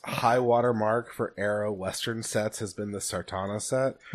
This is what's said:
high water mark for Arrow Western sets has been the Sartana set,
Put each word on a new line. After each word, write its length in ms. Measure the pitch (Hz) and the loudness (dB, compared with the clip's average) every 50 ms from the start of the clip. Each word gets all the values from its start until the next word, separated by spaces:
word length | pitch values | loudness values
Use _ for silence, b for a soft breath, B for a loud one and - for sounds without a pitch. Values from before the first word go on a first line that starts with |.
| - | -8
high 360 | - - 127 - 117 120 127 | -6 -4 2 4 4 6 6
water 340 | 127 120 120 117 120 123 120 | 6 6 6 6 6 4 4
mark 400 | 110 107 107 113 120 117 - - | 4 2 2 2 2 0 -4 -6
for 220 | - 120 - - - | -6 -6 -6 -4 -2
Arrow 340 | 98 104 104 104 107 107 | -2 0 0 0 0 -2
Western 520 | 104 95 92 95 90 - - 120 117 113 110 | -2 -2 -4 -4 -4 -4 -4 -4 -4 -4 -4
sets 340 | - - 113 107 110 - - | -2 -2 0 0 -2 -2 -4
has 160 | 113 98 - | -8 -8 -6
been 180 | - 104 104 | -6 -6 -6
the 60 | 101 98 | -6 -6
Sartana 640 | - - - 92 87 - - 95 95 98 101 107 | -6 -4 -4 -6 -6 -4 -4 -4 -2 -2 -4 -4
set, 360 | - - 131 131 135 135 - - - - - | -4 -2 0 0 0 0 -2 -6 -6 2 4